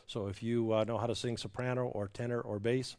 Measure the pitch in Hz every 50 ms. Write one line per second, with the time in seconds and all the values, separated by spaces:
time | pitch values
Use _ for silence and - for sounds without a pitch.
0 | - - - 117 98 101 95 - 117 113 117 120 113 113 110 110 110 110 117 101
1 | 113 117 107 - - 123 117 - - 104 - - 123 127 123 123 123 123 - 101
2 | 101 98 - - 120 120 120 120 - 110 107 104 104 117 123 131 123 - -